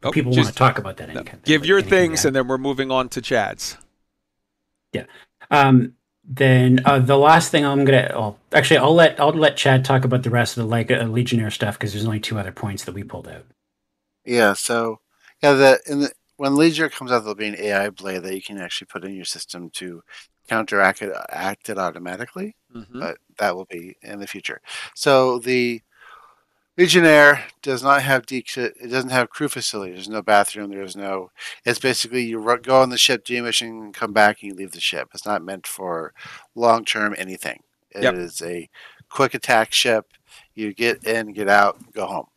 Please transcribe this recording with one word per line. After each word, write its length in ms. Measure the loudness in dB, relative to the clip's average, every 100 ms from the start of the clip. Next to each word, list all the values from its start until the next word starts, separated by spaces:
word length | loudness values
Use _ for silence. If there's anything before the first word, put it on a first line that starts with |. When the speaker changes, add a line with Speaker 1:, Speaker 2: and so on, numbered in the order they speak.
Speaker 1:
Oh, 80 | -2
Speaker 2:
People 200 | -2 0
Speaker 1:
just 140 | 2 2
Speaker 2:
wanna 40 |
talk 240 | 4 2 2
about 200 | -8 -12
that. 120 | -14
Any 60 | -14
Speaker 1:
no, 80 |
Speaker 2:
kind 140 | -14 -14
of 60 |
Speaker 1:
give 180 | 0 0
Speaker 2:
thing, 60 | 4
Speaker 1:
your 120 | 2
Speaker 2:
anything 300 | 4 2 2
Speaker 1:
things, 100 | 0
Speaker 2:
that 60 | 0
Speaker 1:
and 80 | 0
then 120 | -2
we're 120 | -2
moving 320 | -2 -4 -2
on 180 | -2 -2
to 120 | -8
Chad's. 560 | -2 -2 -2 -6 -12 -14 _ _ _ _ _ _ _ _ _ _ _
Speaker 2:
Yeah. 120 | -12 -12 -20 _ _ 0
Um, 460 | 4 8 6 4 _ _ _ -16
then, 540 | 0 4 6 6 4 4
uh, 140 | 2
the 180 | 4 6
last 340 | 8 6 6
thing 140 | 0 2
I'm 200 | 2 4
gonna, 260 | 4 2
well, 260 | -4 -6 -10 _
actually, 260 | 0 4 4
I'll 160 | 4
let, 260 | 6 6 4
I'll 100 | 0
let 280 | 4 2 2
Chad 260 | 2 2 4
talk 180 | 0
about 200 | 2 -2
the 60 | 0
rest 280 | 0 -2 -2
of 60 |
the 60 | -4
Leg-, 220 | -2 0
uh, 140 | -2 0
Legionnaire 460 | -2 -2 -2 -2
stuff 260 | -4 -6 -4
'cause 160 | -8
there's 120 | -6 -6
only 140 | -6
two 180 | -6 -8
other 140 | -8
points 320 | -10 -10 -10
that 100 | -12
we 100 | -14
pulled 240 | -14 -14 -16
out. 180 | -20 -20 _ _ _ _ _ _ _ -4
Speaker 3:
Yeah. 280 | 2 2
So, 480 | 2 -2 -4 -4 -8 _ _ _ _
yeah, 100 | 4
the, 260 | 6 6 6 2
in 140 | -4
the, 100 | -4 -6 _ _
when 180 | -2 2
Legionnaire 340 | 2 2 -4
comes 220 | -6 -2
out, 80 | -2
there'll 160 | -2 -8
be 120 | -8
an 100 | -6
A 140 | -2
I 160 | -2 -2
blade 340 | -6 -10 -8
that 120 | -8 -10
you 60 |
can 180 | -10 -14
actually 280 | -12 -12 -12
put 180 | -14 -14
in 80 |
your 120 | -14 -12
system 440 | -12 -14 -16 -16 -14
to 280 | -14 -16 _ -20 -20 _ _
counteract 540 | -4 -2 2 2 2
it, 120 | -8 -12 -12
act 400 | -8 -8 -8 -10
it 80 | -6
automatically. 760 | -6 -6 -14 -12 -12 -12 -14 -16 _ -20
Speaker 1:
Mm-hmm. 240 | -18 -12
Speaker 3:
But 180 | -12 -12 _ -6
that 180 | -4 -4
will 100 | -10
be 300 | -16 -16 -20
in 180 | -18 -16
the 80 | -14
future. 340 | -12 -12 -14 _ -16 -16 -6
So 440 | 2 4 4 0
the 420 | -2 -2 -2 -4 _ _ -20 -20 _ _ _ _ _ 0
Legionnaire 680 | 4 6 6 8 8 6 -2 _
does 200 | -8 -4
not 200 | 2 2
have 240 | 2 -2 -2
de-, 180 | -10 -8 -6
it 340 | -8 -8 -6
doesn't 200 | -6 -2
have 180 | -2 -2
crew 180 | -4 -8
facility. 460 | -6 -8 -8 -12
There's 160 | -14 -12
no 120 | -10
bathroom. 500 | 2 2 2 -4 -12
There's 260 | -12 -14 -12
no, 340 | -8 -8 -10 _ -18 -10
it's 160 | -4 -2
basically 440 | -2 -4 -4 -6 -6
you 120 | -6
ru-, 220 | -2 -2
go 220 | 2 2
on 80 | 4
the 80 | 2
ship, 260 | 0 0
do 100 | -4
your 100 | -6
mission, 500 | -4 -4 -6 -12 -18
come 180 | -10 -2
back, 300 | 4 4 4
and 100 | -10
you 60 | -14
leave 160 | -14
the 80 | -8
ship. 260 | -8 -6 -10
It's 120 | -12 -6
not 160 | -6
meant 240 | -6 -12 -12
for 480 | -12 -8 -8 -8 _ -20 -20 _
long-term 600 | -2 2 2 0 -4 -4 -4
anything. 440 | -10 -10 -10 -12 _ _ _
It 120 | -4
Speaker 1:
Yep. 120 | -2 -2
Speaker 3:
is 260 | -10 -12
a 280 | -10 -12 -14 _ -20 _ _
quick 240 | -2 0
attack 380 | 0 2 2 2
ship. 360 | 0 0 0 -2 _ _ -20 _
You 200 | -10 -10
get 320 | -2 -2 -2 -2
in, 260 | -4 -4
get 160 | -6 2
out, 460 | 4 4 0 -14
go 140 | -12 -8
home. 200 | -8 -12